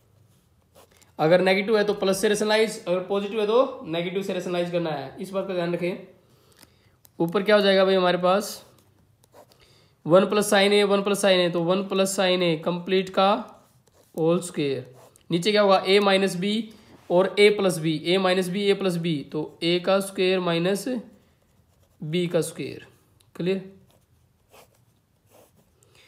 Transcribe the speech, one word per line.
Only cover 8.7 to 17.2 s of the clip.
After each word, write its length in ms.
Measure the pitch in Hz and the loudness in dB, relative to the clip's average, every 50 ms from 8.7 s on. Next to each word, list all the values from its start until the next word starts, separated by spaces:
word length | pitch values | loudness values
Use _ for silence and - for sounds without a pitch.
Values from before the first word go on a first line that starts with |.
| _ _ _ _ _ _ _ _ _ _ _ _ _ - - _ _ _ _ _ _ _ _ _ _ _ - | _ _ _ _ _ _ _ _ _ _ _ _ _ -20 -20 _ _ _ _ _ _ _ _ _ _ _ 0
वन 180 | 151 165 190 208 202 | 4 4 4 4 4
प्लस 240 | 208 208 196 - | 0 -2 0 2
sine 200 | 214 196 196 202 | 2 2 4 4
A, 100 | 208 208 202 | 4 2 4
वन 180 | 190 202 202 | 2 2 0
प्लस 220 | 196 208 202 196 202 | 0 -2 -2 0 2
sine 240 | 196 185 180 180 170 | 2 4 4 2 0
A, 40 | |
तो 100 | 175 175 | 0 -2
वन 200 | 170 170 185 196 196 196 | 0 0 0 -2 -2 -2
प्लस 280 | 196 190 190 190 - 208 | -2 -2 0 0 0 -2
sine 220 | 190 180 180 185 | 0 0 0 0
A 200 | 180 170 160 151 160 | 0 0 0 -2 -2
कंप्लीट 440 | 180 175 175 170 190 185 190 185 185 | -6 -6 -6 -4 -2 -2 -2 -2 -2
का 200 | - 196 190 196 214 240 - - - - _ _ _ _ _ _ _ _ _ _ - | 0 2 2 2 2 0 -4 -12 -20 -20 _ _ _ _ _ _ _ _ _ _ -6
होल 260 | 175 156 165 170 180 | -2 0 2 0 0
स्क्वायर। 540 | 175 - - 170 147 139 135 127 127 - - - - - _ _ _ - | -2 -6 -6 -4 -4 -2 -4 -6 -8 -14 -20 -20 -20 -20 _ _ _ -4
नीचे 220 | 170 180 170 220 | -4 -2 0 2
क्या 100 | 208 208 | 2 4
होगा? 200 | 208 196 190 180 - | 4 6 4 4 4
A 160 | 190 196 208 | 4 4 4
माइनस 340 | 202 196 196 190 196 185 175 | 4 4 2 2 0 0 -2
B 160 | 175 190 202 214 226 214 - - - - - - - _ - | -4 -4 -4 -4 -4 -6 -8 -14 -20 -20 -20 -20 -18 _ 0
और 240 | 175 180 | 2 2